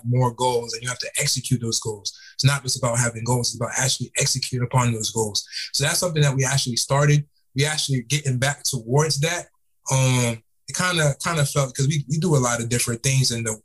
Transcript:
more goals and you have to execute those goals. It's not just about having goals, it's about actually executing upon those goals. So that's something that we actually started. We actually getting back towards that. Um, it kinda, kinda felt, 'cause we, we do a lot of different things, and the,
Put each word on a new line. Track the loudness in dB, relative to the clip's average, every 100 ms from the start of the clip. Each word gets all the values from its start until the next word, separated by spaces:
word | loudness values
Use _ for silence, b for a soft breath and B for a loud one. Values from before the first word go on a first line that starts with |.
| 0
more | 2 2
goals | 2 0 0 -2
and | -8
you | -8
have | -8
to | -8 -4
execute | -2 -2 0 -2
those | 0 -4
goals. | -4 -8 -10 B B B
It's | 0
not | 0
just | -4 -4
about | -2 0
having | -2 -2
goals, | -2 0 -2
it's | -4
about | -6 -2
actually | -2 -2 -4 -2
executing | -2 -2 -4 -4 0
upon | 2 2
those | 0 -2
goals. | -2 -2 -2 -6 B B
So | -2
that's | -2 0
something | 0 2
that | 2 2
we | 0
actually | 0 0 -2
started. | 0 2 4 4 2 _ _ -2
We | 0
actually | 0 -2 -2
getting | 0 -2 0 0
back | 0 -2
towards | -4 -4 0 2 4 2
that. | 0 -2 -8 _ _ _ -2
Um, | 2 4 4 2 -2 _ _ -10
it | -2
kinda, | 0 2 2 0
kinda | -2 0 0
felt, | 0 -2 0
'cause | 0
we, | 0 -2
we | 0
do | 2 4
a |
lot | 2 0
of | 0
different | 0 -2 -2
things, | 0 2 2
and | 0 -4
the, | -6